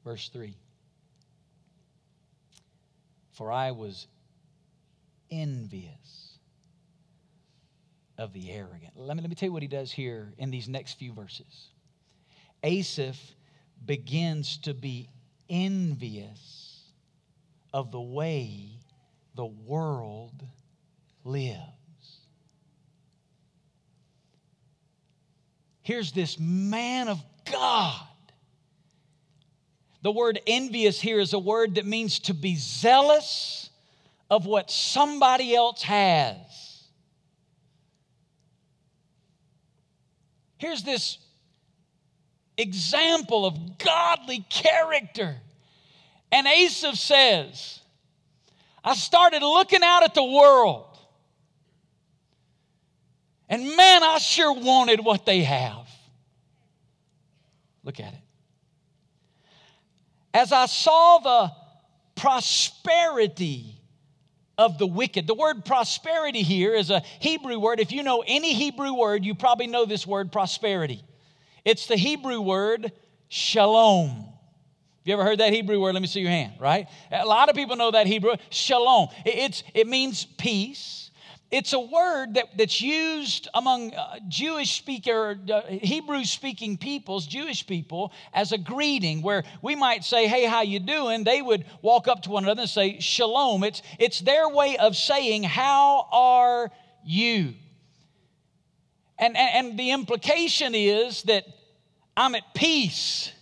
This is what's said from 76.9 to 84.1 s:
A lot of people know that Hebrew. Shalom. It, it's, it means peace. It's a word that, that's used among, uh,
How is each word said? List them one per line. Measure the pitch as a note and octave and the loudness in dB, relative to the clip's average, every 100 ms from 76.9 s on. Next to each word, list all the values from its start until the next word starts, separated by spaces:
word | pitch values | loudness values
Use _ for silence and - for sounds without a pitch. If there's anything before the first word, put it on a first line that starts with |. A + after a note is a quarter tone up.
| - - | -18 -8
A | - G#3+ | -4 2
lot | A3 C#4+ | 4 4
of | |
people | B3+ C4 A#3+ | 4 -2 -2
know | A#3 | 2
that | A3 G3+ | 4 2
Hebrew. | A3 G#3 A3 - | 2 0 -2 -6
Shalom. | - - B3 B3 B3 E3 - F#3+ | -6 0 2 4 4 2 -2 -4
It, | |
it's, | A#3 C4+ - - | -2 -4 -6 -4
it | G#3+ A3+ | 0 2
means | C4 C4+ G#3 | 2 -2 -6
peace. | - - A3 G#3 A3 C#4+ - - - _ - - _ | -12 -6 -4 -2 -4 -8 -16 -16 -18 _ -20 -20 _
It's | C4 - | -4 -2
a | C#4 | -4
word | A#3+ D#4+ F4+ D#4 B3+ | -2 0 0 0 -2
that, | A3 A#3+ F#3+ | -2 -4 -2
that's | A3 - | -2 0
used | B3 D#4 D#4+ D#4 C4+ - - | -2 -2 -2 -4 -6 -8 -4
among, | A3+ B3+ B3 A#3 | -2 0 -2 -4
uh, | F3+ C3 | -10 -12